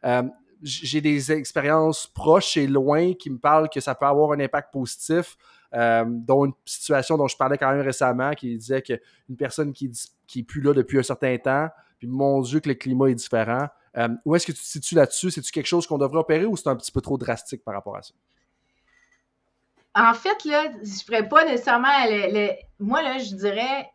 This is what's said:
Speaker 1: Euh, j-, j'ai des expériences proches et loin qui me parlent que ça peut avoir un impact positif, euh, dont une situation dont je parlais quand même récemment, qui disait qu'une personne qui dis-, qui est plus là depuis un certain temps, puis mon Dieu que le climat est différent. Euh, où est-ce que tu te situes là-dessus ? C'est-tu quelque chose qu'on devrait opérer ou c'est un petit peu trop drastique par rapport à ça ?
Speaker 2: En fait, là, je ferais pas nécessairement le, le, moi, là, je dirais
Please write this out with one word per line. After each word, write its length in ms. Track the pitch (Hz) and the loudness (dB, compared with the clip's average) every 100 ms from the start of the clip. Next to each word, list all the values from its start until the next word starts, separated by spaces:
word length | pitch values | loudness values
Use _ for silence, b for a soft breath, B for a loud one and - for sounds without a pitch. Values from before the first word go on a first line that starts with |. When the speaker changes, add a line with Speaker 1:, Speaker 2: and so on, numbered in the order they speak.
Speaker 1:
Euh, 180 | 131 123 123 - _ _ | 0 0 -2 -8 _ _
j-, 240 | 147 131 | -10 -8
j'ai 160 | 143 151 | -4 -2
des 300 | 151 147 135 | 0 0 0
expériences 760 | 156 135 - 143 156 160 151 - | -2 0 -2 2 2 2 0 -8
proches 480 | - 156 175 196 - | -4 4 4 4 0
et 100 | 139 | 2
loin 480 | 139 135 147 180 | 2 2 2 2
qui 160 | 180 151 | -2 -8
me 80 | 127 | -2
parlent 300 | 147 156 156 | 4 4 4
que 120 | 143 | -2
ça 140 | 139 | -6
peut 120 | 127 139 | 0 2
avoir 260 | 143 151 | 4 4
un 80 | 147 | 2
impact 320 | 135 147 - | 0 -2 -4
positif, 640 | 139 123 - - 160 170 - b b b | -8 -8 -8 -2 0 -2 -12 b b b
euh, 300 | 120 117 113 117 | 0 2 4 2
dont 400 | 120 117 135 139 | -4 2 4 4
une 80 | - | -2
situation 520 | - - - 143 131 160 | -12 -10 0 0 2 0
dont 120 | 139 | 0
je 80 | - | 0
parlais 220 | 131 143 | -2 0
quand 120 | 135 | 2
même 140 | 139 | 2
récemment, 480 | 135 127 131 123 135 | 0 0 0 0 -2
qui 240 | 151 123 117 | -4 -6 -8
disait 260 | 110 131 | -2 -4
qu'une 540 | - 117 _ _ _ 123 | -2 -8 _ _ _ -6
personne 340 | 135 - 147 | -6 -2 -4
qui 160 | 135 135 | -4 -8
dis-, 200 | 117 - _ _ | -8 -14 _ _
qui 140 | 127 | -10
est 20 | |
plus 180 | 117 151 | -8 0
là 120 | 139 | 2
depuis 260 | 139 123 139 | 4 4 0
un 40 | |
certain 320 | 123 131 135 123 | 0 -2 0 0
temps, 300 | 135 135 160 b b b | 0 0 -2 b b b
puis 100 | 120 | -8
mon 320 | 131 139 139 | 0 2 2
Dieu 200 | 123 147 | 2 0
que 80 | 147 | 0
le 60 | |
climat 340 | 127 131 127 135 | -4 -2 2 2
est 60 | |
différent. 540 | 120 - 117 110 120 143 b b - | 2 -2 -2 0 -2 -4 b b -4
Euh, 120 | 117 117 | -2 -2
où 100 | - | 0
est-ce 120 | 170 170 | 0 0
que 60 | |
tu 60 | 160 | -8
te 80 | - | -8
situes 280 | 151 - | -8 0
là-dessus ? 360 | 165 135 - 180 | 4 4 2 -4
C'est-tu 200 | 160 131 | -4 -6
quelque 160 | - 135 | -6 0
chose 200 | 175 170 | 0 0
qu'on 120 | 147 | 0
devrait 220 | 139 156 | 0 0
opérer 240 | 160 156 | 2 2
ou 120 | 208 190 | 2 -2
c'est 120 | - | -2
un 80 | 123 | -2
petit 160 | - | -2
peu 80 | - | -6
trop 180 | - 135 | -2 -4
drastique 460 | 123 98 - 123 | -2 -6 -6 -14
par 100 | - | -10
rapport 220 | 98 101 101 | -10 -10 -14
à 60 | |
ça ? 120 | - _ _ _ _ _ _ _ _ _ _ _ _ _ _ _ _ _ _ | -16 _ _ _ _ _ _ _ _ _ _ _ _ _ _ _ _ _ _
Speaker 2:
En 200 | 208 233 | 0 0
fait, 300 | 233 381 427 | 0 -2 -4
là, 200 | 302 294 311 233 | 0 0 0 -6
je 220 | 214 196 | -12 -12
ferais 240 | - 226 208 | -4 -4 2
pas 160 | 311 | 2
nécessairement 440 | 320 247 - 240 262 277 240 | 4 0 0 2 4 4 2
le, 260 | 208 190 | 0 0
le, 180 | 208 208 - - _ | 0 -2 -4 -12 _
moi, 240 | 208 277 | -2 -2
là, 160 | 302 262 | -2 -4
je 160 | 220 | -8
dirais 560 | 190 202 202 254 269 262 | -4 -2 -2 -4 -4 -8